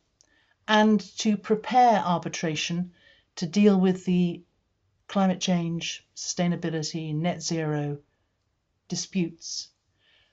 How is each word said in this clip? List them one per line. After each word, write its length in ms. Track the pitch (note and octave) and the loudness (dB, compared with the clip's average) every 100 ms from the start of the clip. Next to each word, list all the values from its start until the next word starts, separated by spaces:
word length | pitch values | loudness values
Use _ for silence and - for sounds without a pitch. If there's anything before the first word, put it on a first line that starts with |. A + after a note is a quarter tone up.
| _ _ _ _ _ _ - | _ _ _ _ _ _ 0
and 320 | G#3+ G#3+ G#3 - - | 4 6 4 0 -4
to 180 | A3 G#3 | -2 -2
prepare 600 | - G#3+ - B3+ B3 G#3 | 0 -2 2 4 6 4
arbitration 960 | F3 E3+ D#3+ - E3 D#3 - F3 F3+ _ _ _ _ - | 2 -2 -2 -4 -4 -4 -4 -4 -6 _ _ _ _ -8
to 100 | E3 | -2
deal 320 | G3+ G#3 F#3 | 4 6 6
with 260 | F#3 F#3 | 4 2
the 360 | - F3+ F3 E3+ - _ _ _ _ _ - | 0 2 2 -2 -14 _ _ _ _ _ -6
climate 320 | G3+ F#3+ F3+ | 0 0 0
change, 680 | - F3 E3+ E3 - - _ | 0 0 0 -4 -8 -12 _
sustainability, 1000 | - - - F3 E3+ E3 D#3+ D#3 E3 D#3+ | -14 -8 -2 -2 -2 -4 -4 -6 -6 -6
net 300 | D3+ F3 E3+ | -4 -4 -4
zero 560 | D3+ E3 D#3 D3 D3 C#3+ _ _ _ _ _ _ _ _ - | -4 -4 -2 -2 -4 -8 _ _ _ _ _ _ _ _ -10
disputes 760 | F3 - F#3+ E3 - - - - _ _ _ _ _ _ | -8 -6 -4 -4 -6 -14 -14 -14 _ _ _ _ _ _